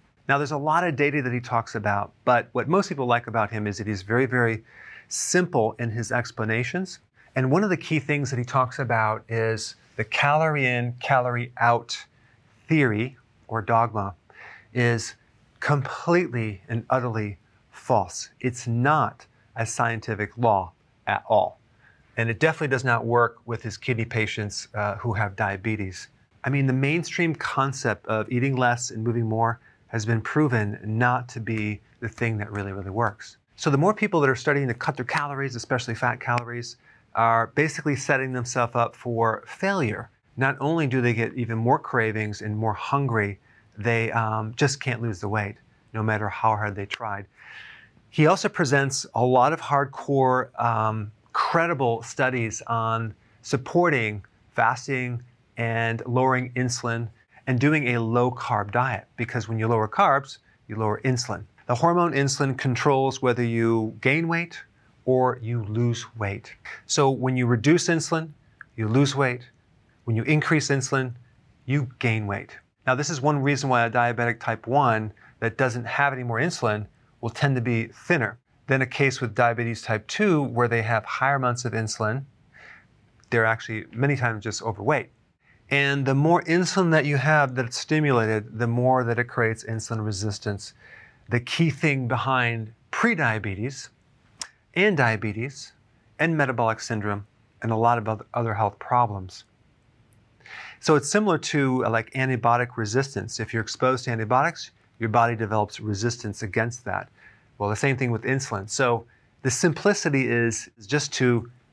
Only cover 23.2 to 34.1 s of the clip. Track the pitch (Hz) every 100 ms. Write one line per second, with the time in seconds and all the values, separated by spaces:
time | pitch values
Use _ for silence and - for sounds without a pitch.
23.2 | 117 - - 113 110 - - 113 113 113
24.2 | 104 - 104 - - 107 104 101 120 104
25.2 | 104 95 101 98 110 104 95 90 - _
26.2 | _ _ 127 139 135 131 139 165 170 -
27.2 | 165 156 - - 135 135 120 101 - 110
28.2 | 107 123 139 127 123 120 - 110 113 117
29.2 | 110 110 113 117 _ _ _ 113 107 113
30.2 | - 151 151 120 101 - 107 110 123 123
31.2 | 123 117 110 110 104 101 - _ 113 -
32.2 | 117 107 104 104 98 98 95 101 113 107
33.2 | - - _ - 160 139 180 208 208